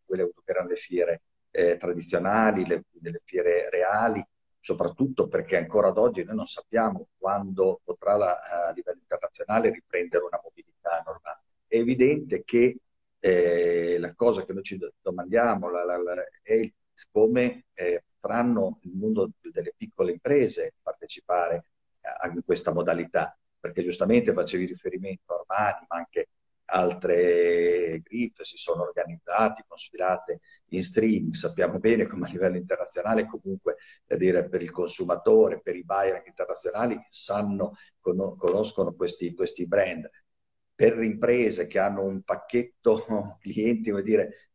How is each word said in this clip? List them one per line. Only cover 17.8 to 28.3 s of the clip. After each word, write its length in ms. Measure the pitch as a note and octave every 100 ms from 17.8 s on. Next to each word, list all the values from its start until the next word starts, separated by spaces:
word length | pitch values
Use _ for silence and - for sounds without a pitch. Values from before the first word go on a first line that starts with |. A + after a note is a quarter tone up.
| F2 F2 - _
potranno 600 | G#2 A2+ A#2+ A2 F#2 -
il 100 | F2+
mondo 360 | F#2 A2 G#2+ F#2+ -
delle 320 | - F#2 E2+ -
piccole 340 | A3 - F2+
imprese 640 | E2+ C3 C#3+ A2 E2+ D#2+ -
partecipare 840 | - - D#2+ - - F2 E2+ E2+ - _ _ _
a, 260 | - - F2+
in 160 | F2
questa 280 | - F2 -
modalità, 640 | E2 E2+ E2+ E2+ E2 - - _ _
perché 240 | - F#2+
giustamente 480 | F2 F2 G2 A#2+ A2
facevi 340 | F2+ E2+ F2+ F2+
riferimento 680 | - F#2+ F#2 F#2+ F#2 -
a 120 | F2 -
Armani, 400 | G2+ G#2 - -
ma 80 | E2+
anche 320 | E2 E2+ - _ _ _ -
altre 1300 | F#2 F2+ F2+ F2+ F2 F2+ F2 F2 F2 F2 F2 E2 E2
griffe 420 | - A#2 A#2